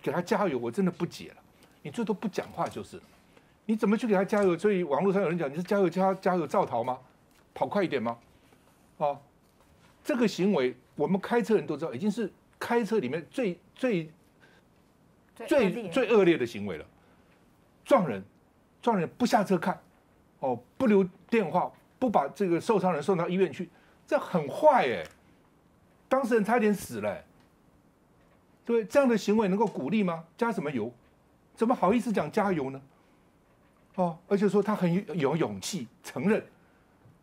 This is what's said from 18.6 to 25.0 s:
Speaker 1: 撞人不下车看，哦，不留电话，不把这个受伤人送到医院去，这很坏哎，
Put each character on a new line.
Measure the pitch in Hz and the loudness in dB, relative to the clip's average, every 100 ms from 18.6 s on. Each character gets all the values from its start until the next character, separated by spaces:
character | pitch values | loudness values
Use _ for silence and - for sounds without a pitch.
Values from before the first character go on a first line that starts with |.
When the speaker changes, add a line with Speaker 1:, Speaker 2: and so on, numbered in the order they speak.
| _ _ | _ _
Speaker 1:
撞 | 240 202 | -2 0
人 | 156 - | -2 -2
不 | 240 | 2
下 | 233 | 2
车 | 185 175 | 2 0
看， | 190 160 - _ _ _ _ _ | 0 -6 -14 _ _ _ _ _
哦， | 135 120 - - | -6 -6 -8 -2
不 | 262 | 4
留 | 196 185 - - | 4 2 -4 -2
电 | 226 | 0
话， | 160 170 139 - _ _ | 0 -2 -2 -6 _ _
不 | 254 | 0
把 | 190 139 | 0 0
这 | - 190 | -2 0
个 | 165 | 0
受 | - 208 | 2 2
伤 | 185 | 2
人 | 147 | 0
送 | 143 175 | 0 0
到 | 180 | 0
医 | |
院 | 180 180 | 0 0
去， | - 170 - _ _ - | -2 -12 -14 _ _ -4
这 | 294 | -4
很 | - 175 143 | 0 -2 -4
坏 | - 302 247 139 | 4 6 6 2
哎， | 98 | -2